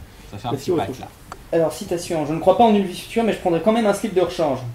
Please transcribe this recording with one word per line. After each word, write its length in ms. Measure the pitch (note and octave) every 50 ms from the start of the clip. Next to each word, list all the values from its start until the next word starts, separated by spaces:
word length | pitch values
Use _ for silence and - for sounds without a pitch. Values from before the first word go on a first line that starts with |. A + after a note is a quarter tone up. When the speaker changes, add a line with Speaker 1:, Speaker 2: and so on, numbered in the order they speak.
| - - - - - -
Speaker 1:
Ça 60 | G2+
fait 120 | G2+ - A#2
un 20 |
Speaker 2:
Est-ce 60 | - -
Speaker 1:
petit 60 | -
Speaker 2:
qu'il 80 | - -
y 20 |
a 0 |
autre 100 | - G2 F#2
Speaker 1:
pack, 60 | -
Speaker 2:
chose ? 100 | - -
Speaker 1:
là. 40 | - - - - - - - - -
Speaker 3:
Alors, 220 | F3+ E3 D#3+ D3+
citation, « 540 | - - G3+ - F3+ E3+ - - E3+ D#3 D3 C#3+
Je 60 | D#3+
ne 60 | D#3+
crois 180 | - F#3 F3+ A#3
pas 60 | A#3+
en 100 | A3 G#3
une 100 | G3+ F#3
vie 100 | F3 -
future, 300 | - - - - A3+ A#3
mais 80 | G3+
je 60 | - -
prendrai 240 | - F3+ E3 E3
quand 100 | - A3
même 140 | A3 A#3 A3
un 80 | G3+ G3
slip 180 | - - G#3
de 80 | F3 F#3
rechange. » 380 | F3 E3+ - F3 D#3+ D3 B2+ A#2+ A#2+ A#2+